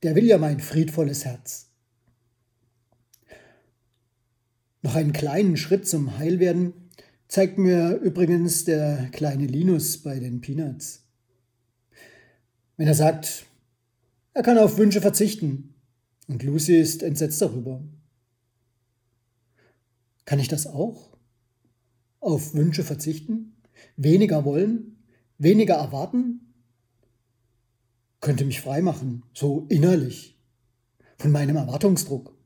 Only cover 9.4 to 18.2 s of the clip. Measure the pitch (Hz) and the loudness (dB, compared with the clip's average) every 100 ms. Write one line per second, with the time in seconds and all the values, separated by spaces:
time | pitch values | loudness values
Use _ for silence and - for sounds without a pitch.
9.4 | 139 135 180 170 151 - 151 135 123 120 | -4 0 2 2 -2 -8 -8 -8 -8 -10
10.4 | 120 143 156 127 - - _ _ _ _ | -8 -6 -6 -8 -14 -18 _ _ _ _
11.4 | _ _ _ _ _ _ - - _ _ | _ _ _ _ _ _ -20 -20 _ _
12.4 | _ _ _ _ 156 151 151 156 - - | _ _ _ _ 2 4 4 2 -6 -12
13.4 | - _ _ _ _ _ _ _ _ - | -16 _ _ _ _ _ _ _ _ -2
14.4 | 240 240 214 - 208 196 202 196 208 - | 4 6 6 6 4 4 2 2 0 0
15.4 | 156 135 - _ _ _ _ _ _ 127 | -4 -6 -10 _ _ _ _ _ _ -8
16.4 | 135 151 151 165 160 - 165 139 151 - | -4 -2 4 4 4 -2 -6 -2 -4 -2
17.4 | 180 120 120 131 151 - _ _ | -2 -2 -10 -12 -14 -20 _ _